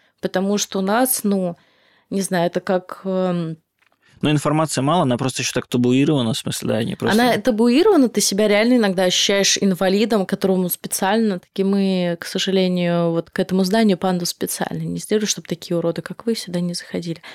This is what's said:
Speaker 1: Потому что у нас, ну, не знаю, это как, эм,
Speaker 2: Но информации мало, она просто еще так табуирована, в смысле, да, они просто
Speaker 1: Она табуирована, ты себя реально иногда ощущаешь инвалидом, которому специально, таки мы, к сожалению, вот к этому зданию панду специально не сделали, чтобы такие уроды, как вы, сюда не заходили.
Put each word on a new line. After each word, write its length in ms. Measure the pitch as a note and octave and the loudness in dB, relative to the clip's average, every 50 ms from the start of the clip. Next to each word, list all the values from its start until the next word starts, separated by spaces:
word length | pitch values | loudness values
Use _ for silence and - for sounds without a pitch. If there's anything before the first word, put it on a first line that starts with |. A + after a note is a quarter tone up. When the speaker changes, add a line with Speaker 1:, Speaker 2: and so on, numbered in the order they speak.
| _ _ _ _ | _ _ _ _
Speaker 1:
Потому 380 | - F#3+ - F#3 F#3+ G3 G#3 G3+ | -8 -4 -2 -2 0 0 0 -2
что 220 | - - - G3 | -2 -4 -4 -4
у 20 | F#3+ | -2
нас, 380 | F#3+ G#3 A#3 C4 B3+ - - - | 0 2 2 2 0 0 -2 0
ну, 320 | G#3 G3+ G3 F#3 F3 E3+ - _ _ _ _ _ _ _ _ _ - | 0 0 0 0 -2 -6 -8 _ _ _ _ _ _ _ _ _ -8
не 120 | F3 G3 F#3+ | -6 -4 -4
знаю, 240 | - F#3+ F3 E3+ F3 | -2 0 0 0 0
это 120 | F3 F#3 | 0 -2
как, 420 | F3+ - G3 F3+ F3+ - - - - | -2 0 -2 -2 -2 -4 -16 -10 -6
эм, 540 | F#3+ F#3+ F#3 F#3 F#3 F3+ F3 E3+ D#3+ D#3+ - _ _ _ _ _ _ _ _ _ _ _ - - | -4 -2 -2 0 0 0 -2 -4 -6 -8 -10 _ _ _ _ _ _ _ _ _ _ _ -4 0
Speaker 2:
Но 80 | C#3+ | 2
информации 520 | D3+ D3 - D3+ D3+ D#3 D#3+ D3+ - - C3+ | 2 2 2 2 2 2 0 0 0 -2 0
мало, 200 | C#3+ D#3+ F#3 E3 | 2 2 2 2
она 140 | C3 B2 | 2 0
просто 240 | A#2 C3 C3 - - B2+ | 0 -2 -4 -4 -4 -6
еще 100 | - - | -4 -4
так 120 | - - | -4 -4
табуирована, 680 | - - B2 B2 B2 B2+ C3 C#3 D#3 D#3 C#3 A#2+ A2+ - | -2 0 2 2 4 4 4 4 4 2 2 2 0 -2
в 20 | |
смысле, 320 | - - - - - - A#2+ | -4 -4 -6 -6 -6 -4 -2
да, 80 | A2+ | -2
они 180 | A2 A#2 - F#3 | 0 -2 -2 -4
просто 240 | - - - G3 A3 | -4 -2 0 2 2
Speaker 1:
Она 180 | A#3+ B3 A3 - | 2 2 2 0
табуирована, 720 | G3+ C4 A3 G#3 A3+ A#3+ A#3+ C#4 F#4 A4 G4+ D#4+ C4 A3 | 0 0 2 2 4 4 4 4 4 4 6 4 4 2
ты 100 | - G3+ | 2 0
себя 280 | G3 - G3+ F#3+ A3 G#3 | -2 0 0 2 2 4
реально 260 | G3+ G3+ A3 A#3+ B3+ | 4 4 4 4 4
иногда 280 | B3 A3 G3 F#3 F3+ F#3+ | 4 4 2 2 2 0
ощущаешь 520 | F#3 F3+ - - - G3+ G3+ F#3+ F#3 - - | 2 2 0 0 2 2 2 2 2 0 0
инвалидом, 680 | - G3 F#3 E3+ G3 F#3+ F#3+ G3+ A3+ A3 A#3 G#3 F#3 | 0 0 0 2 2 2 2 2 2 2 2 0 0
которому 420 | - - - - F#3+ F#3+ F#3 F#3 F3 | 0 -4 -2 0 2 2 2 0 -2
специально, 680 | - - - - - - G3+ F#3+ G#3 A3+ A3+ A3 F#3+ F3+ | -4 -6 -8 -8 -6 -2 0 0 2 2 2 0 -2 -4
таки 260 | - _ - - F#3+ | -8 _ -6 -2 0
мы, 520 | F#3+ G3 G3 G3 G3 F#3+ F3+ F3+ F3 E3+ E3+ | 0 2 2 2 2 2 0 0 -2 -2 -4
к 60 | - | -6
сожалению, 840 | - - F#3+ - G3 F#3+ F#3+ F#3 F3+ F3+ F3+ F3 F3 E3+ E3+ E3+ E3+ E3 | -8 -6 -4 -4 0 0 2 2 2 0 0 0 0 0 0 0 0 0
вот 180 | E3 E3 - | -2 -4 -4
к 80 | - - | -4 -4
этому 260 | F#3 F#3+ F#3 F#3 F#3+ | -2 0 0 0 0
зданию 320 | F3+ G3 A3+ A3+ G#3+ F#3 | 2 2 4 4 4 4
панду 300 | E3+ - F#3+ F#3 F3+ F3 | 2 2 0 0 0 -2
специально 560 | E3+ - - - - - - - - - D#3+ D#3+ | -4 -6 -6 -6 -6 -4 -6 -6 -6 -6 -6 -6
не 160 | E3 F3 E3+ | -6 -6 -8
сделали, 260 | - - G#3+ G#3+ G#3+ | -6 -2 -2 -2 0
чтобы 240 | G3 - - E3+ - | -2 -4 -6 -6 -8
такие 280 | F3 E3 - - F3 E3+ | -8 -8 -6 -6 -4 -2
уроды, 240 | E3 E3+ E3 - D#3+ | -2 -2 -4 -4 -8
как 240 | - F3+ - - | -12 -12 -10 -4
вы, 80 | A#3 A3+ | -4 -4
сюда 240 | - - - F3 F3 | -4 -6 -8 -6 -4
не 140 | F3 F3 F3 | -4 -4 -6
заходили. 480 | - - - - F3+ E3+ E3+ E3 - - - - | -8 -10 -8 -10 -8 -6 -8 -10 -10 -12 -20 -20